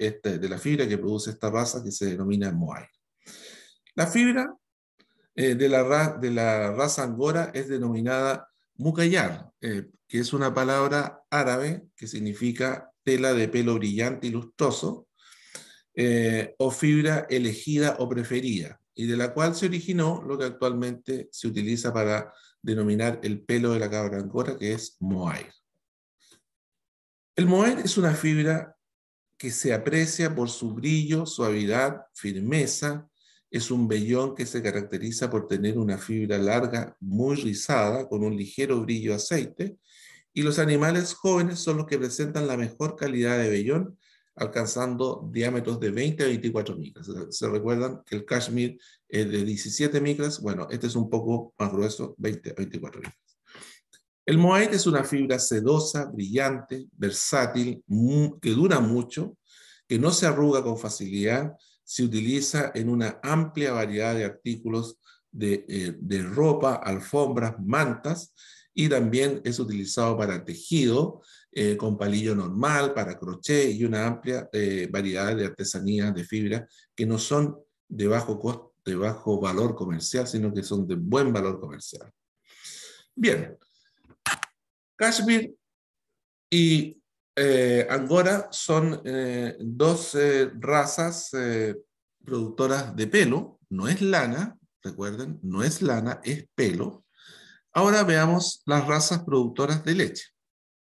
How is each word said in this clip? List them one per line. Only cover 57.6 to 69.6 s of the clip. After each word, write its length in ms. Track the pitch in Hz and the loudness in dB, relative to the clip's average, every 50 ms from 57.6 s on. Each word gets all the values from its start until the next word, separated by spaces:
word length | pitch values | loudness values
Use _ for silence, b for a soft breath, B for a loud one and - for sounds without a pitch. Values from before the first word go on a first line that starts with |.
| 120 123 117 - _ - | 0 -2 -2 -8 _ -2
mu-, 520 | 101 110 117 127 143 147 151 147 - - | 0 2 2 4 4 4 2 2 0 -2
que 120 | - 113 | -2 0
dura 280 | 110 123 170 196 175 131 | 2 4 4 4 4 4
mucho, 580 | 117 110 117 123 120 120 - 151 170 214 - _ B B B B B B B B B | 4 2 2 0 -2 -2 -6 -8 -8 -8 -10 _ B B B B B B B B B
que 140 | - 123 117 | -2 0 2
no 120 | 139 165 | 4 4
se 160 | 170 - 185 160 | 4 4 4 2
arruga 360 | 135 139 147 147 139 131 123 | 4 4 4 4 4 4 2
con 140 | 120 113 113 | 0 -4 -4
facilidad, 760 | - 107 - - 104 95 98 101 101 107 117 135 147 151 156 b b b b b b | -6 -8 -8 -6 -8 -6 -2 0 0 2 0 0 -2 -4 -8 b b b b b b
se 200 | - - - 123 | -10 -2 0 0
utiliza 680 | 120 113 110 110 117 135 139 139 - - 151 139 - - | 0 0 0 0 0 0 0 0 0 -2 -2 -2 -2 -2
en 140 | 110 113 120 | -2 -2 0
una 320 | 120 120 113 107 107 - | 0 0 0 -2 -4 -6
amplia 520 | - 139 156 160 160 160 - 151 147 135 120 | -4 0 2 2 0 0 -2 -2 -2 0 0
variedad 420 | 113 107 104 104 104 110 117 117 | -2 -2 -2 -2 -2 -2 0 0
de 80 | 113 107 | 0 -2
artículos 720 | 101 - - - 117 117 113 - 117 113 113 113 113 - _ b b b b b _ | -4 -6 -6 -6 -6 -6 -6 -4 -4 -2 -2 -4 -4 -10 _ b b b b b _
de, 360 | - - 107 101 101 98 - - | -8 -4 0 0 0 0 -2 -6
eh, 280 | 92 98 90 87 82 - | -6 -4 -4 -4 -6 -8
de 220 | - 92 98 95 | -6 -4 -2 -2
ropa, 540 | 92 90 104 135 151 156 147 - 139 131 123 | -2 -2 0 2 4 4 4 4 2 0 0
alfombras, 800 | - - 98 95 95 - - - 147 143 135 127 120 113 113 117 - | 0 -2 -4 -4 -4 -4 -2 0 2 2 2 0 0 -2 -2 -4 -4
mantas, 760 | 95 98 127 151 151 127 117 - - 147 170 170 - - _ B B B B B B B B | -2 0 2 2 2 0 -2 -4 -4 -6 -6 -6 -8 -16 _ B B B B B B B B
y 140 | - 156 151 | 0 2 2
también 540 | 139 127 117 110 117 131 139 143 139 135 - | 4 4 2 2 2 2 2 2 0 -2 -4
es 160 | 120 120 | -4 -4
utilizado 580 | 123 | -4